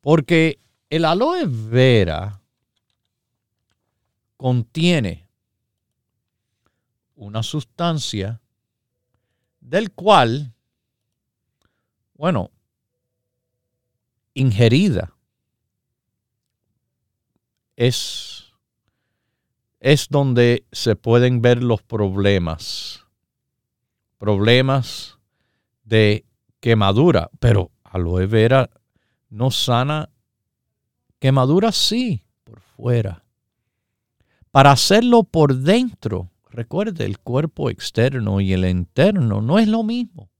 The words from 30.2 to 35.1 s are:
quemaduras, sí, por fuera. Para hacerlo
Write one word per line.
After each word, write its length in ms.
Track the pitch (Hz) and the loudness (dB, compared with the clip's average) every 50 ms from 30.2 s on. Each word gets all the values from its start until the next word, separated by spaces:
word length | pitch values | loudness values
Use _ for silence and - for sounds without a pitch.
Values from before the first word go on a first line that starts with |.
| _ _ _ _ _ _ _ _ _ _ _ _ _ _ _ _ _ _ _ _ | _ _ _ _ _ _ _ _ _ _ _ _ _ _ _ _ _ _ _ _
quemaduras, 580 | - 131 135 135 127 131 151 185 196 226 202 | -2 0 2 2 2 2 2 2 2 0 -2
sí, 480 | - - - 208 240 254 240 180 107 _ _ _ _ _ | -2 -4 -2 -2 -2 -4 -4 -6 -6 _ _ _ _ _
por 160 | - - - | -20 -20 -20
fuera. 640 | _ _ _ _ 117 120 123 117 107 98 90 - _ _ _ _ _ _ _ _ _ _ _ _ _ _ _ _ _ _ _ _ _ _ _ _ _ _ | _ _ _ _ -4 -2 -2 0 -2 -4 -8 -12 _ _ _ _ _ _ _ _ _ _ _ _ _ _ _ _ _ _ _ _ _ _ _ _ _ _
Para 220 | _ 139 139 143 139 | _ 6 6 6 6
hacerlo 500 | 127 - - 190 214 240 247 | 6 4 4 4 4 4 6